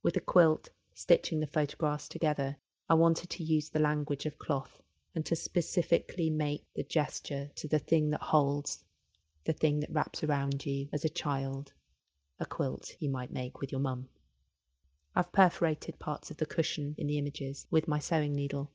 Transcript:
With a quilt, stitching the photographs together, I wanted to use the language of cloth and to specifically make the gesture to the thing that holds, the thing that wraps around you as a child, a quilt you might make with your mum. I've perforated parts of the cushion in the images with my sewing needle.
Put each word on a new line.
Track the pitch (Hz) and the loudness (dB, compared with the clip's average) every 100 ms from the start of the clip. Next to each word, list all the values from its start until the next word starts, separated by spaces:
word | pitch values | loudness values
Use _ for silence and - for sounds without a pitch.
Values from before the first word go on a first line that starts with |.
With | 175 170 | 0 -2
a | |
quilt, | - 180 165 156 - _ _ | 4 6 8 4 -4 _ _
stitching | - - 170 - 156 | -18 4 4 4 -2
the | 151 | 0
photographs | 160 147 - 151 147 - | 0 -2 0 -2 -2 -6
together, | - 156 151 139 143 _ _ _ | -2 0 0 -2 -4 _ _ _
I | |
wanted | 160 165 160 - | 4 6 4 -2
to | - | -8
use | 160 156 151 | 0 0 0
the | 151 | 0
language | 151 151 147 143 151 | 2 0 -2 -4 -4
of | - | -8
cloth | - 143 139 - _ _ _ - | -2 -2 -2 -20 _ _ _ -6
and | 156 | -2
to | 165 | -4
specifically | - - - - - 170 - - 160 | -2 -4 -2 -2 2 0 0 -4 -2
make | 156 147 147 _ - | 0 -2 -4 _ -8
the | |
gesture | 143 156 143 - - 143 143 - | -2 -2 -2 -6 -8 -6 -6 -8
to | 151 | 0
the | 151 | 0
thing | - 160 151 | 2 2 2
that | 151 | 0
holds, | - 156 139 143 143 - _ _ _ _ _ _ - | 2 2 2 0 -4 -12 _ _ _ _ _ _ -6
the | |
thing | 156 151 147 | 0 2 0
that | 147 | -2
wraps | 151 - - | -2 -2 -4
around | 151 143 139 139 | -2 0 0 -2
you | 143 139 143 | -2 -4 -2
as | 151 | -2
a | 156 | -2
child, | - 147 139 135 135 143 _ _ _ _ _ _ _ | -2 -2 -2 -2 -6 -10 _ _ _ _ _ _ _
a | - | -8
quilt | - 143 - - - | -2 -2 -2 -10 -6
you | 147 | -4
might | 131 127 | -2 -4
make | 135 127 - | -6 -6 -6
with | 135 | -6
your | 131 | -2
mum. | 139 127 131 _ _ _ _ _ _ _ _ _ _ - | -2 -4 -8 _ _ _ _ _ _ _ _ _ _ -2
I've | 180 | 0
perforated | - 185 - 165 156 - - | 6 4 6 0 0 -6 -8
parts | - 151 - | -6 -6 -8
of | 151 | -6
the | 151 | -4
cushion | - 156 - 143 151 | 0 -2 -2 -6 -4
in | 147 | -2
the | 147 | 0
images | 143 - 139 139 - | -2 -4 -6 -8 0
with | 160 156 | 0 2
my | 147 | -2
sewing | - 160 147 | 0 0 2
needle. | 143 143 143 139 | 0 -2 -2 -6